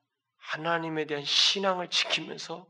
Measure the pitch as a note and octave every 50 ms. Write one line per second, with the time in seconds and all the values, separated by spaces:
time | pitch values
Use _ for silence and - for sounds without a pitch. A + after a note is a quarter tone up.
0 | _ _ _ _ _ _ _ _ - - - D#3 D#3 E3 E3+ E3 E3 E3 D#3+ D#3
1 | D3+ D3+ D3+ C#3+ C#3+ C#3 - - - - - G3+ G3 G3 F#3 F3+ F3 F3 - -
2 | - - - D#3 D#3+ - - C3 - - E3 E3 - -